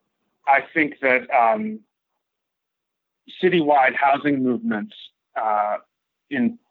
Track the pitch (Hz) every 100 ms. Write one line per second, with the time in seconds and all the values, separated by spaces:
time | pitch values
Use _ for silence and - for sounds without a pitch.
0 | _ _ _ _ - 139 131 165 143 -
1 | 139 127 120 135 117 110 110 214 _ _
2 | _ _ _ _ _ _ _ _ _ _
3 | _ _ - - - 175 147 143 131 123
4 | 139 139 147 139 127 113 113 107 107 -
5 | - _ _ - 110 107 104 101 - _
6 | _ _ - 135 117 - _